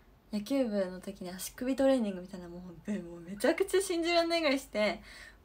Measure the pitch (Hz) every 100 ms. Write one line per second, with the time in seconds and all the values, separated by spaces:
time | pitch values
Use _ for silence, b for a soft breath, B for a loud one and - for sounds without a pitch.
0 | B - - 214 208 277 240 208 185 185
1 | 196 196 180 185 - - 254 254 269 269
2 | 208 185 180 185 175 175 180 170 - 202
3 | 170 170 170 202 254 339 392 381 381 339
4 | 330 339 339 339 311 269 - 208 208 -
5 | B B B B